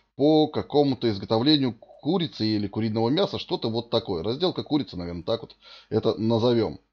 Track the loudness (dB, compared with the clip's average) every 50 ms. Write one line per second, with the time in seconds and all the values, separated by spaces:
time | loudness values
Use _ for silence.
0 | _ _ _ 2 2 4 6 4 4 2 0 -6 -4 0 2 2 2 2 2 0
1 | 0 0 0 -2 -2 0 0 2 4 4 4 4 4 0 -2 -6 -14 -20 -18 -8
2 | -4 -2 0 0 -2 -4 -4 -2 -2 0 0 0 -2 -2 -4 -2 -2 -2 0 0
3 | 0 2 2 2 0 0 -2 -8 -6 -6 -6 -4 -4 -2 -4 -4 -4 0 -2 -2
4 | -2 -2 -6 -4 -2 -4 -4 -2 -2 -2 -2 -4 -6 -2 -2 -2 -2 -2 -8 -10
5 | -8 -8 -8 -8 -4 -4 -4 -4 -6 -12 -20 _ _ -20 -20 -20 -10 -2 -2 0
6 | 0 0 0 0 0 0 2 2 2 2 2 2 0 -2 -4 -10 _ _